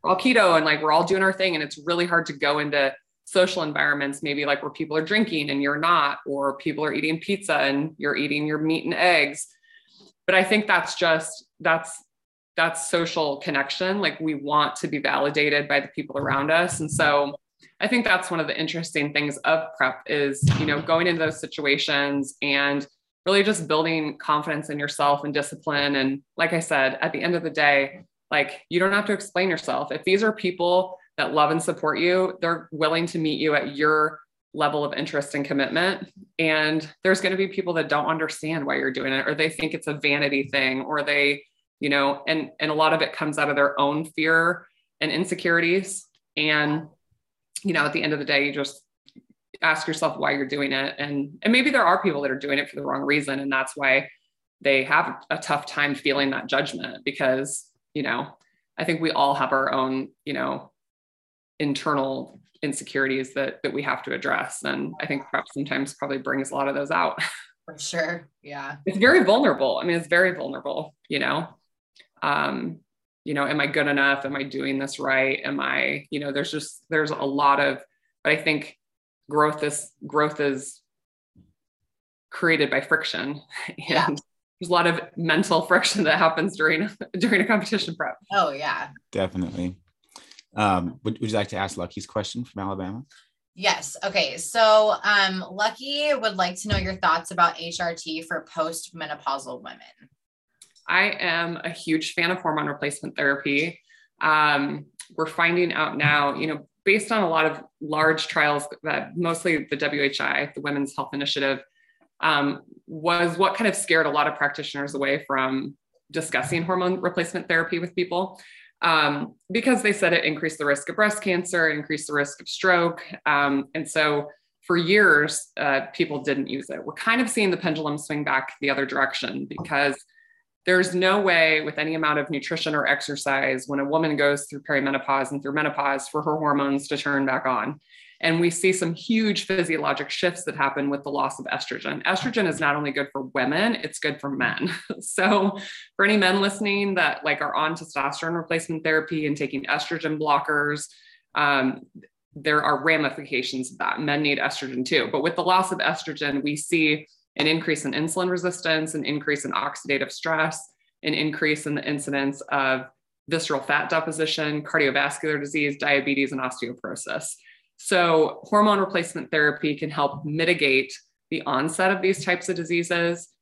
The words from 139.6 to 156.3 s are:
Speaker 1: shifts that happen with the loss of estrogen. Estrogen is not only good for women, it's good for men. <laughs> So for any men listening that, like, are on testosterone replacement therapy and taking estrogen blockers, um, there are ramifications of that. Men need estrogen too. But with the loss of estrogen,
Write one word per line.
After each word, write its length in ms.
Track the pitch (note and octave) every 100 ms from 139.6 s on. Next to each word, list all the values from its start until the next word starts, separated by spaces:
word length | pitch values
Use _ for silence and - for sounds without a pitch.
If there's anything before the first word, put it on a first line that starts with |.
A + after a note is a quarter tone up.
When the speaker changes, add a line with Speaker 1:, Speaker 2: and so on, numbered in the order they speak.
| E3 D#3+ D3 C#3+ D3
Speaker 1:
shifts 320 | - F3+ E3+
that 120 | - D3
happen 360 | C#3 C#3+ C#3+
with 120 | C#3
the 60 | C#3+
loss 300 | C#3+ C3+ -
of 80 | C3
estrogen. 560 | C#3+ - - - C#3+
Estrogen 440 | - F#3+ B3+ A3+ F#3
is 120 | D3
not 160 | D3+ D3
only 160 | D3
good 160 | C#3 C#3
for 120 | C#3
women, 520 | C3 C#3 B2+ D3+ A3 A3+
it's 220 | - -
good 220 | D3+ C#3+
for 80 | C#3+
men. 420 | C3 A#2+ - E3 E3
<laughs> 240 | - -
So 560 | - - F#3+ G#3 G3 G3 - - - -
for 100 | G3
any 120 | G#3+
men 220 | F#3 G3
listening 540 | G3 G3 G#3 G3+ G3+ F#3
that, 300 | D#3 - D3+
like, 160 | D3
are 140 | D3 -
on 180 | D#3
testosterone 600 | E3 D#3 C#3+ C#3 D3 E3 E3+
replacement 480 | E3 E3 E3 D#3+
therapy 420 | D#3+ D#3 D#3 D#3+ D3+
and 100 | D3
taking 280 | C#3+ C3+
estrogen 560 | C#3 D3+ - E3+ D#3+ D3+
blockers, 680 | D3+ D3 D3 D3 D3 D3 - - - _ _
um, 480 | - D3 C#3 C3 - - - - _ _ D3+
there 260 | D3 D3+
are 220 | D3 C#3
ramifications 880 | D#3 D#3+ C#3+ - C#3 C#3 B2 C3 B2+
of 80 | -
that. 200 | - -
Men 220 | D3+ D3
need 160 | D3 C#3
estrogen 480 | C#3 - C3 B2+ B2+
too. 240 | D3 G#2+
But 120 | -
with 120 | D#3 E3+
the 80 |
loss 280 | F3 F#3 F#3
of 80 | F3+
estrogen, 640 | - E3 - D3 D3